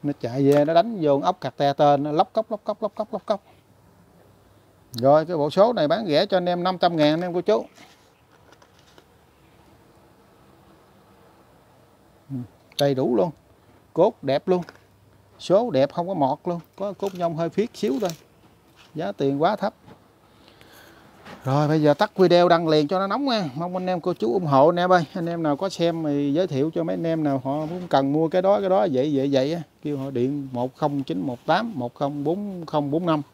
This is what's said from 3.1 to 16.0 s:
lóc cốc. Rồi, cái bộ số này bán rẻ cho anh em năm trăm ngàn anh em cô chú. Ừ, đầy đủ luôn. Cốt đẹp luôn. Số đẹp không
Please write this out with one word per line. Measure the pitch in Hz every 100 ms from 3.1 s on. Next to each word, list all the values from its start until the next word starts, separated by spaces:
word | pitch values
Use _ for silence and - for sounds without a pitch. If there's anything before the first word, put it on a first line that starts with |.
lóc | 202 -
cốc. | 202 _ _ _ _ _ _ _ _ _ _ _ _ _ _ _
Rồi, | 120 131 151 160
cái | 175
bộ | 147
số | 180 214
này | 233 151
bán | 165 214
rẻ | 147 202
cho | 185
anh | 175
em | 175
năm | 175 185
trăm | 180 170
ngàn | 147
anh | 156
em | 180
cô | 175
chú. | 175 220 - - - _ _ _ _ _ _ _ _ _ _ - _ _ _ _ _ _ _ _ _ _ _ _ _ _ _ _ _ _ _ _ _ _ _ _ _ _ _ _ _ _ _ _ _
Ừ, | 135 120 _ _ -
đầy | 143
đủ | 131 135 117
luôn. | 180 - _ _ _ _ _
Cốt | - 196 -
đẹp | 135 139 -
luôn. | 180 165 - _ _ _ _ _ _
Số | - 185 240
đẹp | 139 135
không | -